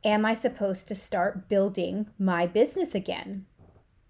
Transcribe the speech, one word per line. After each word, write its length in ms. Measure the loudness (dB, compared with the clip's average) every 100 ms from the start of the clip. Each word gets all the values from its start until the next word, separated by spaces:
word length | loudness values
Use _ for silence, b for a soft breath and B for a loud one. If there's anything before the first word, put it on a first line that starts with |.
am 220 | 2 2 2
I 80 |
supposed 540 | 2 -2 -2 -2 -2 -6
to 80 | -12
start 520 | -4 0 0 -2 0
building 600 | 2 2 0 -4 -4 -6 -2
my 300 | 0 2 2
business 480 | 4 2 2 -2 -2
again? 500 | -4 -8 -8 -12 -14 _ -20 _ _ _ _